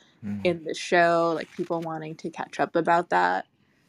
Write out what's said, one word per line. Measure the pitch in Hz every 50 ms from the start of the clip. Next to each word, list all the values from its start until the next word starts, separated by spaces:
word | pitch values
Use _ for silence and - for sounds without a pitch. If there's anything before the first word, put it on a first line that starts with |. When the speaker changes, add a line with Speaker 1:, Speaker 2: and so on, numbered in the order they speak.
| _ _ _ _ -
Speaker 1:
Mm-hmm. | 202 208 202 190
Speaker 2:
in | 180 170 170 156
the | 160 175
show, | - - - 185 175 170 170 170 165 165 170 160
like, | 147 - -
people | - - - - 175 165
wanting | 170 160 160 156 156 156 160 -
to | - 170
catch | - - 131 - - -
up | 160 - -
about | 170 160 170 170 175 175 -
that. | 180 180 180 180 - 190 - _ _ _ _ _ _ _ _